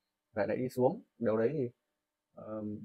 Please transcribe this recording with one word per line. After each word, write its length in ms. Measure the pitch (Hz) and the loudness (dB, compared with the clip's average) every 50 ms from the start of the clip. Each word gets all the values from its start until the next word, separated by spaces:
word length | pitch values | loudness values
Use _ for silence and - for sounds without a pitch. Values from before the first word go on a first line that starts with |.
| _ _ _ _ _ _ _ | _ _ _ _ _ _ _
lại, 140 | 107 101 98 | -2 0 0
lại 80 | 110 | 0
đi 120 | 120 127 123 | -2 -2 -4
xuống. 340 | - 127 123 135 180 240 - _ _ _ | 0 4 4 4 4 2 -8 _ _ _
Điều 180 | 117 110 110 | 0 2 2
đấy 140 | 110 113 123 147 | 4 2 2 2
thì, 160 | 156 127 120 - _ _ _ _ _ _ _ _ _ _ _ _ | 0 -2 -4 -6 _ _ _ _ _ _ _ _ _ _ _ _
ờ, 260 | - 117 110 107 110 107 104 104 104 107 | -18 -14 -12 -10 -8 -8 -8 -8 -8 -10